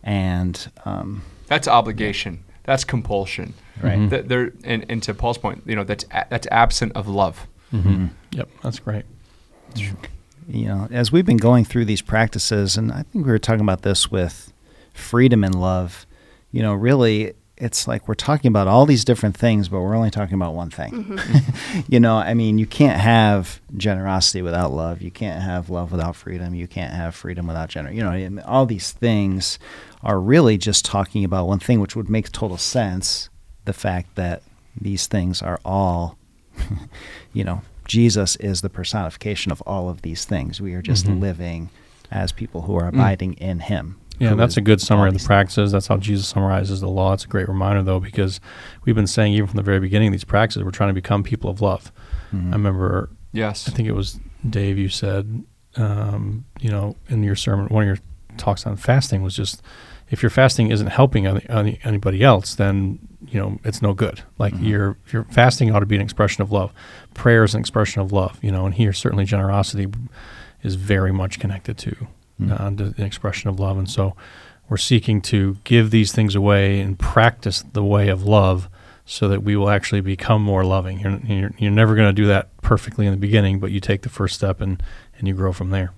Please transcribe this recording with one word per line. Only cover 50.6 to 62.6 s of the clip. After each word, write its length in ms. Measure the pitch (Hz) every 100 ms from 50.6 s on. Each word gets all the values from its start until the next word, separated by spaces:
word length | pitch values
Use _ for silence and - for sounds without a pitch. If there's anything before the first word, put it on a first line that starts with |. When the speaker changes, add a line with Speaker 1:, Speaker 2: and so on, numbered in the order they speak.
Speaker 3:
we're 80 | 95
trying 200 | 92 101
to 40 |
become 280 | 95 - 104
people 260 | 98 - 98
of 100 | 95
love. 300 | 101 92 - - - - -
Speaker 1:
Mm-hmm. 160 | 98 90
Speaker 3:
I 60 | 104
remember, 540 | 101 95 92 95 - - -
Speaker 2:
Yes. 340 | 110 107 101 -
Speaker 3:
I 40 |
think 160 | - 110
it 40 |
was 260 | 101 101 - - - 117
Dave, 300 | 107 101 98
you 100 | 95
said, 540 | - 104 95 104 110 - _ _ -
um, 680 | 110 104 104 107 101 107 131 -
you 100 | 113
know, 260 | 104 101 - -
in 140 | 113
your 140 | 104 98
sermon, 300 | - 101 101
one 140 | 107
of 20 | 101
your 120 | 98 - - - -
talks 300 | - 98 113
on 100 | 101
fasting 460 | - 131 - 98
was 120 | 95
just, 280 | - 101 - - - - - -
if 120 | -
your 60 | 117
fasting 400 | - 131 - 110
isn't 180 | 107 104
helping 380 | - 135 110 95
any, 200 | 101 -
any, 300 | 113 104 107
anybody 380 | - 104 95 95
else, 320 | 135 104 -
then, 440 | -